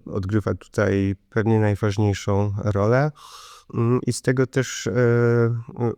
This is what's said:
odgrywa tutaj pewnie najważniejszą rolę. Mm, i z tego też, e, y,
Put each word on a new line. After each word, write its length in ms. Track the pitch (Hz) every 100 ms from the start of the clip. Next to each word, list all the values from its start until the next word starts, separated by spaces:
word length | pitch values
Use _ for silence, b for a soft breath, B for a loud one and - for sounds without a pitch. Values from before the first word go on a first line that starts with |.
| -
odgrywa 420 | 107 92 107 104
tutaj 600 | 98 - - 101 98 98 98 _
pewnie 300 | 113 104 110
najważniejszą 960 | 107 104 107 101 104 98 - 98 104 101
rolę. 480 | 101 101 104 127 151 - B B B B B
Mm, 260 | - 117 123 -
i 60 |
z 80 | 113
tego 260 | - 131 127
też, 400 | - 127 - -
e, 40 |
y, 1000 | 104 120 120 120 120 117 117 117 - 117